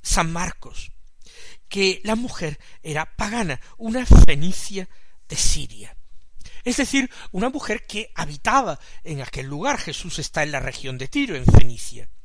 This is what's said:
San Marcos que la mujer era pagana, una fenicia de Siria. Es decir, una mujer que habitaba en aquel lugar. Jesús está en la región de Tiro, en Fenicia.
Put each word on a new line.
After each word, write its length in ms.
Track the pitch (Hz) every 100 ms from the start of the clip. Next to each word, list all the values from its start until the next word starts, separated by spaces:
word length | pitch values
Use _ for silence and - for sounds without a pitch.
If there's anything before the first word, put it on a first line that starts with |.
San 300 | - - 165
Marcos 580 | 170 180 - - - - - - - - - - - -
que 320 | 196 190 185
la 140 | 208 226
mujer 420 | 247 - 160 143 - -
era 320 | 165 151 160
pagana, 460 | - 208 240 185 127 - -
una 280 | 226 247
fenicia 840 | 247 - - 143 175 - - 190 185 - - - -
de 80 | -
Siria. 600 | - 151 143 101 101 - - - - - - -
Es 140 | - 247
decir, 300 | 269 269 262 - -
una 180 | 185 247
mujer 380 | 277 - 214 -
que 240 | 202 - -
habitaba 640 | 147 147 220 262 214 143 - -
en 180 | - 143
aquel 240 | 123 - 135
lugar. 320 | 143 277 -
Jesús 400 | - - 175 -
está 240 | 139 165
en 80 | 151
la 80 | 143
región 400 | 127 - 131 127
de 80 | 131
Tiro, 300 | 285 269 143
en 100 | 123
Fenicia. 640 | - 123 120 - 110 - -